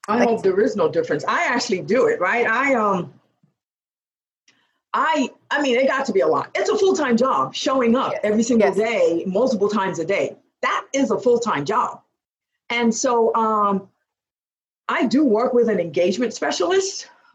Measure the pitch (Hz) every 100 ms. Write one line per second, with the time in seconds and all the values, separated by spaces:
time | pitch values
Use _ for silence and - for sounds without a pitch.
0 | - 233 240 220 190 185 220 208 156 165
1 | 160 147 - 269 330 247 - 185 147 247
2 | 151 120 185 233 233 226 277 247 208 190
3 | 147 - _ _ _ _ _ _ _ _
4 | _ _ _ _ _ _ _ _ _ 233
5 | 302 311 247 - - 285 269 240 262 269
6 | 269 196 160 139 - 370 - 381 381 320
7 | 269 233 262 - 269 - 285 269 233 247
8 | - - 208 214 226 226 190 180 226 208
9 | 165 170 185 190 254 196 202 208 185 165
10 | 160 190 139 - _ - 254 381 - 277
11 | 247 202 247 233 220 143 147 202 185 -
12 | _ _ _ _ _ _ - 240 233 226
13 | 262 240 226 226 220 214 202 196 - _
14 | _ _ _ _ _ _ _ _ - 285
15 | 254 254 285 208 240 240 226 190 170 180
16 | 180 190 233 - 294 - 349 381 381 -
17 | - _ _